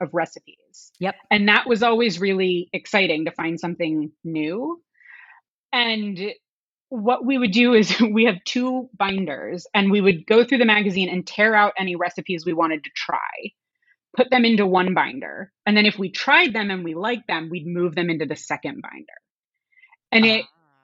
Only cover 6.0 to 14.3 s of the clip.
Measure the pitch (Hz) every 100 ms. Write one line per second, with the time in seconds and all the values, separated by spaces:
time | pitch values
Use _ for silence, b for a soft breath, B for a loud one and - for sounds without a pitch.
6 | 208 180 202 - _ _ _ _ _ 247
7 | 214 254 247 262 240 208 247 226 - -
8 | 226 214 226 180 - 247 254 254 254 -
9 | 196 190 175 127 104 175 - 208 196 202
10 | 190 165 - 226 240 262 233 208 202 185
11 | 185 185 170 - 220 214 208 - 190 170
12 | 175 - 165 175 175 165 160 156 - -
13 | - - - - 214 _ _ _ _ _
14 | _ - 254